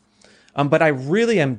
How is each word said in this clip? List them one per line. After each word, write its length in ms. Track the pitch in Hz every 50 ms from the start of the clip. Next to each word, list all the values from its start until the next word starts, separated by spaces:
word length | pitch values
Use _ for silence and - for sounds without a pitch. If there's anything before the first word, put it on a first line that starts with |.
| _ _ _ _ _ - _ _ _ _ -
Um, 140 | 135 143 143
but 120 | 143 160
I 60 | 165
really 520 | 156 147 131 131 139 175 214 233 226 226 185
am 160 | 147 135 123